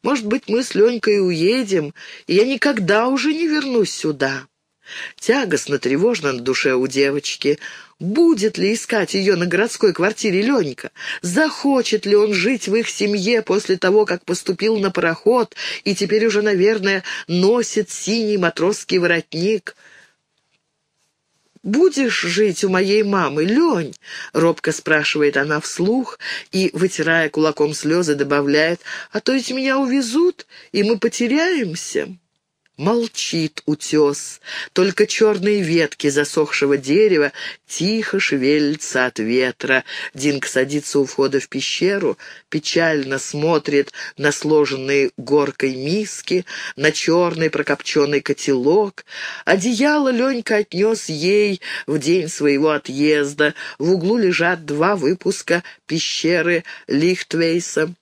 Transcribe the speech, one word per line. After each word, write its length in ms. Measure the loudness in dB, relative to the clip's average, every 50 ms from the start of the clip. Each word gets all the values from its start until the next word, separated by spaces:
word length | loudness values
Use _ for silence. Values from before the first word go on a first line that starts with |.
"Может 240 | 0 0 -2 0 0
быть, 180 | -2 -2 -2 -2 -2
мы 140 | -2 -2
с 120 | -2 -2 2
Ленькой 520 | 4 4 4 4 2 0 2 2 2 2
уедем, 680 | 2 0 2 2 2 2 2 0 0 0 0 -2 -2 -10 -14 -20 -20 -20 -16 -6
и 80 | 0 2
я 100 | 4 4
никогда 640 | 4 0 0 0 0 0 0 2 2 2 2 2 2
уже 240 | 0 0 0 0
не 140 | 0 0 0
вернусь 460 | 0 0 -2 -2 0 2 2 0 0
сюда". 540 | -2 -4 -4 -4 -2 -2 -2 -4 -4 -6 -12 _ _ _ _ _ _ _ _ -18 -14 -14 -14 -14 -14 -6
Тягостно, 600 | 0 0 2 2 2 0 -2 -2 -2 -2 -4 -2
тревожно 540 | 0 0 0 2 2 2 2 0 -2 -4
на 80 | -4 -2
душе 340 | -2 -2 -2 0 0 0 2
у 120 | 2 0
девочки. 720 | 0 0 0 0 2 0 -2 -4 -6 -8 -2 0 0 0 0 -4 -16 -16 -16 -20 -20 _ _
Будет 600 | -6 -2 2 4 4 4 4 4 2 -2 0 0
ли 160 | 0 0 0
искать 400 | -2 -2 -2 -2 -2 -2 0 -2
ее 220 | 0 2 2 2
на 100 | 2 0
городской 480 | 0 0 0 0 0 0 2 2 2 2
квартире 480 | 2 0 0 0 -2 -2 0 0 0
Ленька? 480 | 2 2 2 2 0 -2 -6 -10 -14 -16 _ -12 -10 -10 -10 -8
Захочет 800 | -6 -2 2 2 2 2 0 -2 0 2 2 2 2 2 -2 -2 2
ли 100 | 4 4
он 180 | 4 4 4 2
жить 340 | 0 2 0 0 0 -2 0
в 60 | 0
их 160 | 0 0 -2
семье 500 | -4 -4 -2 -2 0 0 0 2 0 0
после 360 | 2 0 -2 -2 2 0 -2 0
того, 260 | 2 4 4 4 4
как 200 | 2 -2 -6 _
поступил 540 | -6 -6 -4 -2 -6 -4 -2 0 0 0 0
на 120 | 0 -2
пароход 640 | 0 0 0 0 -2 0 2 2 4 4 2 0 -6 -12 -10 -10 -10 -6 _
и 100 | -4 -2
теперь 320 | -2 -2 0 2 2 2
уже, 160 | 2 2 2
наверное, 600 | 2 2 2 4 4 2 2 2 0 0 0 0 -4 -8 -12 -10 -6 -2
носит 600 | 0 2 4 4 4 2 0 0 -2 -2 -2 -2
синий 460 | -6 -10 -4 -4 -2 -2 0 0 0
матросский 640 | 0 0 -2 0 0 0 0 0 -2 -4 -2 0 0
воротник? 800 | 2 2 0 0 -2 _ -6 -2 0 0 0 -2 _ -10 -18 _ _ -20 -20 -20 _ _ _ _ _ _ _ _ _ _ _ _ _ _ _ _ _ _ _ _ _ _ _ _ _ _ _ _ _ _ _ _
"Будешь 580 | _ -2 2 4 4 4 4 2 0 0 0 -2
жить 420 | -2 -2 0 2 2 2 2 0
у 60 | 0 2
моей 360 | 2 2 2 4 2 2 2
мамы, 400 | 2 0 0 0 0 0 0 0
Лень?" — 500 | 2 2 4 4 4 2 0 -2 -6 -10 -18 _ -18 -16 -16 -16 -4 0
робко 360 | 2 2 2 2 0 -4 -4
спрашивает 680 | -4 -4 0 0 0 2 2 0 0 2 2 2 2 2
она 220 | 0 0 -2 -4
вслух 580 | -4 -6 -4 -2 0 0 0 0 -2 -4 -10 -12 -12 -10 -10 -10 -12 _
и, 160 | -2 0 0 0 0
вытирая 560 | 0 -2 0 0 -2 0 2 2 2 0 0
кулаком 420 | 0 2 2 2 2 0 0 0
слезы, 440 | 0 -4 -2 0 0 2 2 0 0
добавляет: 640 | 0 0 0 2 0 2 2 2 2 2 2 0 -4 -8 -14 -14 -14 -14 -8
"А 80 | -8 -2
то 120 | _ 0
ведь 180 | 0 0 0 -2
меня 280 | -6 -2 -2 0 0 0
увезут, 680 | 0 2 0 0 0 0 0 2 2 2 0 -2 -16 _ -20 -20 -20 _
и 100 | -2 0
мы 160 | 2 2 0 0
потеряемся". 1080 | 0 -2 0 0 -2 0 0 0 0 0 0 -2 -2 -4 -6 -8 -10 -6 -6 -6 -6 -6 -12 -20 _ _ _ _ _ _ _ _ _ _ _
Молчит 840 | -4 -2 0 0 0 -2 -4 _ -8 -8 -4 -2 -2 -2 -4 _ -6 _
утес, 760 | -4 -4 -4 -4 0 2 4 4 4 2 -2 -10 -14 -16 -16 _ -14 -12 -12 -12 -4
только 340 | _ 0 0 0 2 0 0
черные 560 | 0 2 2 4 4 4 2 0 0 2 2
ветки 460 | 0 2 2 2 2 0 -2 _ -2 0
засохшего 680 | 2 2 0 0 0 -2 0 0 0 0 2 2 2
дерева 540 | 0 0 2 4 4 4 4 4 2 2 0 -2 -8 -12 -12 -14 -16 _ _
тихо 500 | -6 -4 -2 -2 0 -2 -2 -2 -2 -2
шевелятся 880 | -2 0 -2 0 2 2 2 2 2 0 -2 -4 -8 -4 -2 -2 -2
от 140 | -2 _ -4
ветра. 640 | -2 0 2 0 0 0 -4 _ -2 0 0 0 0 -4 -12 -12 -12 -12
Динка 360 | _ -4 -2 -2 -2 -2 -6 -2
садится 500 | -2 -2 -2 0 -2 -6 -6 0 0 0
у 60 | 0
входа 340 | 0 0 -2 0 0 0 -2
в 100 | -4 -4
пещеру, 720 | -8 -6 -6 -4 -4 -2 0 0 0 0 -2 -4 -4 _ -10 -20 -20 -20 _ _
печально 720 | -6 -6 -4 0 0 2 2 2 0 -2 -2 -4 -6 -6
смотрит 720 | -6 -6 -4 -2 0 2 2 2 0 2 2 2 0 0 _ -14 -14 -14 -8
на 160 | -2 -2 -2
сложенные 800 | -2 0 0 2 4 4 4 2 -2 -6 -4 0 2 2 2 0 _
горкой 600 | -8 -4 0 2 2 2 0 -2 _ -4 -4 -4
миски, 680 | -4 -4 -2 -2 -2 -2 -6 -8 -12 -6 -2 -2 -2 -2 -4 -12 -12 -12 -12 -6
на 160 | 0 0 0
черный 580 | 0 0 0 2 2 2 2 0 0 -2 -2 -2
прокопченый 720 | -2 -2 -2 -2 -4 -4 -4 -2 0 0 2 2 0 -2
котелок. 840 | 0 -2 -4 -2 0 0 0 2 2 4 4 4 2 0 -6 -14 -20 _ -14 -12 -12 -12 -12 -6 0
Одеяло 640 | 0 0 2 2 -2 0 2 2 2 2 2 2 2
Ленька 480 | 2 2 0 0 0 -2 -2 0 0
отнес 520 | 0 0 _ -2 0 0 0 0 -2 -4 -8
ей 520 | -6 -2 0 2 4 4 4 2 0 -4 -6 -10 -10 -10 -6
в 140 | -4 -4 -2
день 280 | 2 2 2 2 0 -2
своего 420 | -6 0 2 2 2 4 2 2
отъезда. 840 | 0 0 -4 -6 -2 0 2 2 4 2 2 -2 0 0 0 0 0 -4 -14 -16 -8 _
В 140 | 0 0
углу 240 | 0 2 2 0 2
лежат 500 | 2 2 2 2 2 0 0 0 -2 -4
два 300 | -6 -2 0 0 0 0
выпуска 640 | 0 0 0 0 0 -2 -4 -4 -4 -2 -2 -2 -2 -2 -8 -20 _ _
пещеры 800 | -6 -4 -4 -4 -4 -6 -2 0 0 0 2 2 0 0 -2 -4 -8 -20 -18 -8 -2
Лихтвейса. 1040 | 0 2 2 2 0 0 -4 _ -2 0 0 2 0 -2 -2 -2 -2 -2 -2 -2 -4 _